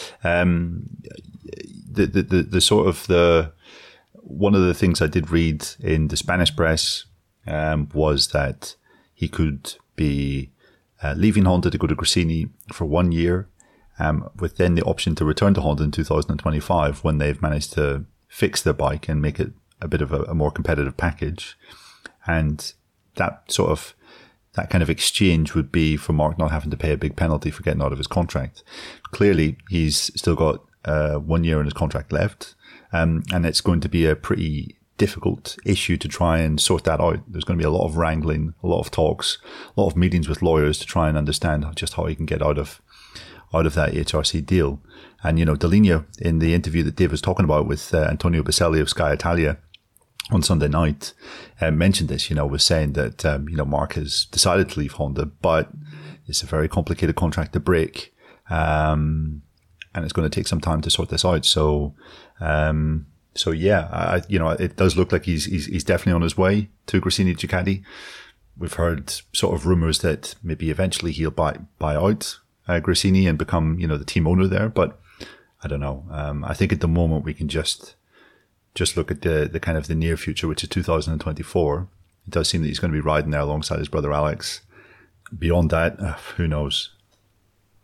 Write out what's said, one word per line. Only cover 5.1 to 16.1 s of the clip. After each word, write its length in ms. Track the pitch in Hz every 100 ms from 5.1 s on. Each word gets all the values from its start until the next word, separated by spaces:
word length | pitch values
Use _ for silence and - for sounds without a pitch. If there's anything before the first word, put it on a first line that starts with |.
| 90 78
read 360 | 85 82 76 - -
in 300 | - 80 76
the 80 | 76
Spanish 380 | - 90 82
press, 500 | 76 80 80 - - - _ _ _ -
um, 420 | 76 78 76 71
was 340 | 76 76 71 -
that 460 | 73 69 - - - _ _ _
he 140 | - 82
could 460 | - 80 69 - - _
be, 560 | - 76 69 69 67 67 _ _ _ _ _
uh, 120 | 73 69
leaving 280 | 104 107
Honda 260 | 92 90 87
to 80 | -
go 80 | 82
to 80 |
Gresini 560 | 78 85 - 82 82 71 - -
for 120 | -
one 280 | 80 82 90
year, 360 | 82 85 90 101 _ _ _ _ -
um, 300 | 78 76 - -
with 180 | 87 -
then 180 | 90
the 80 | 85
option 300 | 80 82 - 76
to 80 |
return 300 | 78 76 101
to 60 | 98
Honda 240 | 78 73
in 60 | 76
two 140 | 80
thousand 260 | 76